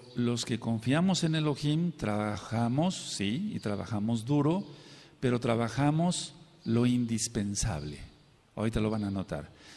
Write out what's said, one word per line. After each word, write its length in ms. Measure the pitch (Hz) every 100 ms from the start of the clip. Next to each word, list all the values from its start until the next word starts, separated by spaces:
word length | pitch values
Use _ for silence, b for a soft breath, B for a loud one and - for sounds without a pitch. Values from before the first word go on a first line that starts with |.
| - -
los 300 | 120 120 -
que 160 | 113
confiamos 640 | - 113 123 147 185 180 170
en 100 | 160
Elohim 560 | 151 139 147 151 175
trabajamos, 1040 | - 104 104 107 101 - 110 117 131 180 180
sí, 560 | - - 101 127 214
y 60 | 113
trabajamos 640 | 107 101 95 110 107 117
duro, 420 | 113 147 143 185 196 B B B B B
pero 220 | 127 123
trabajamos 920 | 120 113 117 120 143 156 175 - - - - -
lo 220 | - 117 123
indispensable. 1120 | 123 120 110 104 113 101 101 113 78 73 73 - - - _ _ -
Ahorita 240 | 110 110
lo 100 | 107
van 140 | 110
a 80 | 101
notar. 400 | 98 92 76 73 B B